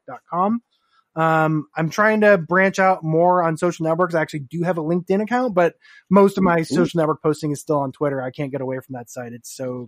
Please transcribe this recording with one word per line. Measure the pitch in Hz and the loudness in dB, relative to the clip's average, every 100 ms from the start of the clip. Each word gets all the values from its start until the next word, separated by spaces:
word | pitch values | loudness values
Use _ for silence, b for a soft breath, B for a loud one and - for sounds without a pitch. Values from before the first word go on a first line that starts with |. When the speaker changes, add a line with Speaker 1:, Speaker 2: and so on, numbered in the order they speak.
| - | -14
Speaker 1:
dot | 143 _ | -18 _
com. | 170 202 233 - _ _ _ _ 160 | -2 0 -2 -6 _ _ _ _ -2
Um, | 160 160 156 156 - | 2 2 2 0 -4
I'm | 156 160 | -6 -4
trying | 214 214 214 | 0 2 4
to | 208 196 | 4 4
branch | 151 180 190 190 | 4 2 2 2
out | 190 185 | 2 2
more | 160 160 175 180 | 0 2 4 4
on | 165 156 | 2 0
social | 175 165 160 | -2 -2 -2
networks. | 165 175 | 0 0
I | 165 | 0
actually | 156 156 131 | -4 -6 -8
do | 170 | -4
have | 170 170 | -4 -2
a | |
LinkedIn | 151 175 170 196 | -2 -2 -2 -2
account, | 214 247 254 | 0 -2 0
but | 180 170 - b b - | 0 0 -2 b b 2
most | 196 196 196 | 4 4 4
of | |
my | 185 170 | 2 2
Speaker 2:
Ooh. | 165 | 0
Speaker 1:
social | 156 165 170 | 0 0 0
network | 156 147 | 0 0
posting | 156 151 151 | -2 -2 -4
is | 139 | -6
still | - 147 | -2 -2
on | 139 | -2
Twitter. | - 147 135 | -4 -4 -4
I | 131 | -6
can't | 156 139 | -8 -8
get | 135 | -6
away | 131 131 - | -6 -8 -10
from | 127 | -14
that | 120 | -14
site. | 127 120 | -14 -14
It's | 117 - - | -16 -18 -12
so | 127 123 | -10 -10